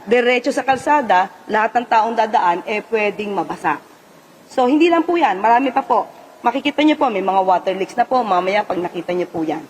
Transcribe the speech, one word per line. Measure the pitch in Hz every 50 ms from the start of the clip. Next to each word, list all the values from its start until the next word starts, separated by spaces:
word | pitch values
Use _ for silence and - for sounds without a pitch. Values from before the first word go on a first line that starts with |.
| -
diretso | 202 226 247 240 240 254 247 247 285
sa | - 285
kalsada, | 262 277 269 254 - 302 294 294 262 208 185 180 190 196 - - - -
lahat | 214 220 220 226 - 240
ng | 247 -
taong | 240 220 214 226
dadaan, | 233 226 220 220 214 - 185 175 175 180 - -
eh, | 214 208 202 -
pwedeng | 226 220 208 208 196 208 214 208
mabasa. | 202 185 165 147 - - - 165 147 - - - - - _ - - - _ - - - - -
So, | - 269 247 247
hindi | 285 302 330 349
lang | 339 339 330 -
po | 349
yan, | 339 302 220 190 185
marami | 208 226 233 240 269 262
pa | 254 277
po. | 269 - 254 208 - - - - - - - - -
Makikita | 240 226 269 233 294 277 - 302
niyo | 311 302 311
po, | 302 254
may | 214 185 190
mga | 190 190 196
water | 185 190 185 170 - 196
leaks | 185 190 190 - -
na | 240 233
po, | - 262 247
mamaya | 233 208 185 175 180 180 196 208 202 -
pag | 190
nakita | 170 180 170 - 180 170 - 180
niyo | 180 175 170
po | - 170 160 156
yan. | 151 156 156 -